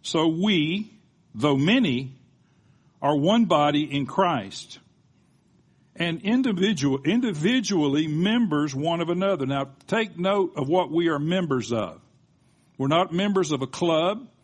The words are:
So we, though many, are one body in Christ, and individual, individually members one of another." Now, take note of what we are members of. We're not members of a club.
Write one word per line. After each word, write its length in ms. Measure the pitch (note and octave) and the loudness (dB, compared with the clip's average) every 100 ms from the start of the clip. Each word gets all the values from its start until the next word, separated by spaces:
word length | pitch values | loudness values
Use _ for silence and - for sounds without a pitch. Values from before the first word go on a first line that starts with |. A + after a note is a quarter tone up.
So 260 | - E3+ D#3+ | -4 0 0
we, 640 | D#3+ G#3 F#3 D3+ F#3+ G#3+ - _ _ _ | 0 0 2 0 -4 -6 -16 _ _ _
though 220 | G#2+ D3 C#3 | -2 0 2
many, 640 | D#3 B3+ G3+ B2 C3+ - _ _ _ _ _ _ _ _ | 4 2 2 -2 -6 -16 _ _ _ _ _ _ _ _
are 140 | C#3 D3+ | 0 2
one 300 | D#3 A#3 G#3 | 2 2 4
body 380 | D#3+ D3 D3 | 4 4 2
in 220 | D3+ C#3+ B2+ | 0 -4 -2
Christ, 760 | - F#3 C#3+ G2 - - - _ _ _ _ _ _ _ _ _ _ _ | 0 0 0 -6 -14 -18 -20 _ _ _ _ _ _ _ _ _ _ _
and 280 | - E3+ E3 | -6 -4 -4
individual, 800 | G3 B3 C4 F#3 F#3+ F3 C#3 C3 | 0 0 0 0 0 2 0 0
individually 1040 | D3 A3+ A#3+ D#3 F3 B3+ A3 F#3+ D3 C#3+ D#3+ | 0 0 0 0 0 0 0 0 2 0 0
members 680 | D3+ F#3+ A#3 A3 D3 D3+ | 0 2 2 2 0 -2
one 280 | C3 D#3 E3+ | -2 -4 -2
of 80 | E3 | -2
another." 360 | F3 G3 F#3 C3+ | -2 0 -2 -2
Now, 260 | C#3 C3+ - - | -4 -6 -12 -4
take 300 | G#3+ A3+ E3 | -2 -2 -2
note 360 | F#3 G3+ F3+ D#3+ | 0 0 0 -2
of 140 | C3+ | 0
what 200 | F3+ D#3+ | 0 0
we 200 | D#3+ E3 | 0 0
are 100 | D3 | 0
members 540 | D3+ F#3 E3+ C3 G#2+ | 0 0 0 -2 -2
of. 280 | A#2 F#2 - _ _ _ _ _ _ _ - | -4 -4 -10 _ _ _ _ _ _ _ -4
We're 100 | C3+ | 0
not 260 | E3 F#3 | 2 2
members 380 | E3+ G3+ F#3+ D#3 | 0 0 0 0
of 100 | C#3+ | -2
a 60 | C3 | -4
club. 580 | - F3 D#3+ E3+ G#3+ B3+ _ | -2 0 2 0 -2 -10 _